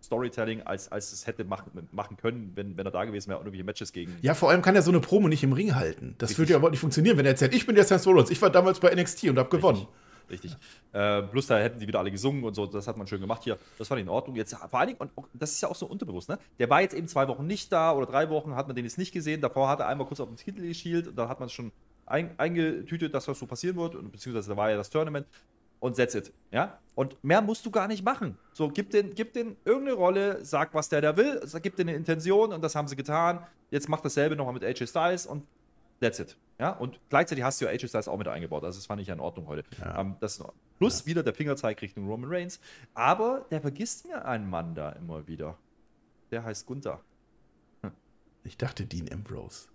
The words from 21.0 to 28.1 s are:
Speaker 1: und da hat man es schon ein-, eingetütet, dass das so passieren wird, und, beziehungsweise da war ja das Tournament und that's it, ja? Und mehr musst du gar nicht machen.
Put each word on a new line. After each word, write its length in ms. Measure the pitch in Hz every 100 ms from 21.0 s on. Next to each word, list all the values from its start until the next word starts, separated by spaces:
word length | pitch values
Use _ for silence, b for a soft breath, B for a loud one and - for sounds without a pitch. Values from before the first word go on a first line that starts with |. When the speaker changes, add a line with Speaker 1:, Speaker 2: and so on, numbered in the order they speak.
| 165
Speaker 1:
und 80 | 107
da 120 | 117
hat 100 | 131
man 60 | 127
es 60 |
schon 200 | - 120 - _ _ -
ein-, 240 | 147 170 170
eingetütet, 760 | 160 170 160 - - 165 165
dass 100 | 139
das 140 | - 135
so 80 | 123
passieren 300 | 120 170 180
wird, 180 | 170
und, 160 | 165 104
beziehungsweise 380 | 98 - 117 98
da 60 | 101
war 140 | 107
ja 60 | 107
das 140 | 101
Tournament 360 | 156 160 147 143 b _ _ _ _
und 160 | 123 120
that's 180 | 123 104
it, 160 | - - _
ja? 280 | 113 180 - _ -
Und 260 | 135 -
mehr 180 | 139 185
musst 220 | 208 220 233
du 40 |
gar 160 | 214 196
nicht 160 | 220
machen. 320 | 190